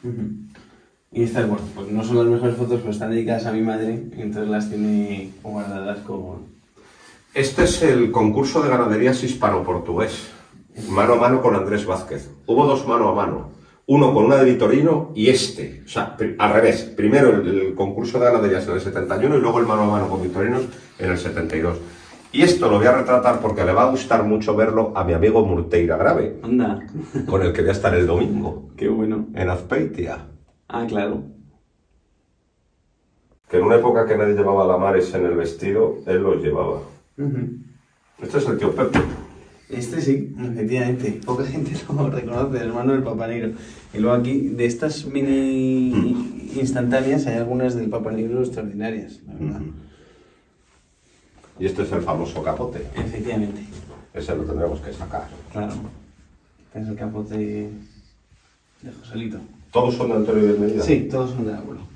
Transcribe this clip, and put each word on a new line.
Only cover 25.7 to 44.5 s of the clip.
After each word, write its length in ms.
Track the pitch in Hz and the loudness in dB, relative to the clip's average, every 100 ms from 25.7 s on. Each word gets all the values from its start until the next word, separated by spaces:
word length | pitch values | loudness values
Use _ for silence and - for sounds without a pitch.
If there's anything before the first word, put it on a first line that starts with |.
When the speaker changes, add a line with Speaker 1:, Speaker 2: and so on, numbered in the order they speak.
| 87 85 80 | 2 2 2
Speaker 2:
Grave, 400 | 92 - - - | 2 2 0 -4
Speaker 1:
Anda. 440 | 113 123 113 101 - 160 160 131 98 | -2 0 2 -2 -8 -12 -8 -8 -2
Speaker 2:
con 140 | 98 | 0
el 100 | 90 | 0
que 80 | 87 | 2
voy 80 | 87 | 0
a 40 | |
estar 200 | 98 101 107 | 2 2 2
el 120 | 87 | 2
domingo 640 | 87 107 - - - - - | 2 0 -2 -4 -8 -14 -6
Speaker 1:
Qué 100 | 110 | -2
bueno. 400 | 113 107 107 - - | 0 -2 -4 -6 -4
Speaker 2:
en 140 | 92 | -2
Azpeitia. 760 | 92 - - - - 87 76 - - _ _ _ | -4 -2 -2 -2 -4 -8 -8 -14 -20 _ _ _
Speaker 1:
Ah, 160 | 113 117 | -8 -4
claro. 340 | 107 101 104 - - - _ _ _ _ _ _ _ _ _ _ _ _ _ _ _ _ _ _ _ _ | -4 -4 -4 -10 -18 -20 _ _ _ _ _ _ _ _ _ _ _ _ _ _ _ _ _ _ _ _
Speaker 2:
Que 80 | - | 2
en 60 | |
una 120 | 117 117 | 6 6
época 300 | 120 113 110 | 6 2 2
que 120 | 104 | 2
nadie 160 | 104 | 2
llevaba 320 | 101 98 98 95 | 2 2 4 2
lamares 480 | 92 98 92 90 | 2 2 2 0
en 120 | 92 90 | 0 0
el 100 | 85 | 0
vestido, 600 | 82 - 95 101 110 - - | -2 -4 -2 2 2 0 -2
él 140 | 90 | 0
los 180 | 98 87 | 2 0
llevaba. 400 | - - 90 - - - _ - | 0 -2 -2 -4 -10 -20 _ -6
Speaker 1:
Ujú. 300 | 143 127 117 - - - _ _ _ _ | -4 -4 -6 -10 -16 -20 _ _ _ _
Speaker 2:
Este 160 | - - | -4 -2
es 80 | - | 0
el 100 | - | 0
tío 140 | - - | 0 0
Pepe. 240 | - - - - - - - - _ | 2 2 0 -4 -14 -20 -20 -20 _
Speaker 1:
Este 320 | 135 120 165 | -10 -6 -4
sí, 340 | 139 135 - - | 0 0 -2 -8
efectivamente. 840 | 123 113 110 127 123 123 104 - - | -8 -6 -2 -2 -2 -2 -4 -6 -6
Poca 200 | 127 139 | -6 -4
gente 260 | 156 147 - | -4 -6 -8
<laughs> 120 | - 143 | -6 -2
lo 140 | 135 | -2
reconoce, 480 | 127 - 117 135 127 | -2 -6 -4 -2 -2
hermano 360 | 117 120 123 | -4 -2 0
del 100 | 135 | 0
Papa 240 | 127 107 113 | 0 -4 -6
Negro. 240 | 120 110 - - - - | -4 -6 -8 -16 -20 -16
Y 60 | 107 | -2
luego 180 | 107 123 | 2 2
aquí, 320 | 123 139 - | 2 0 -2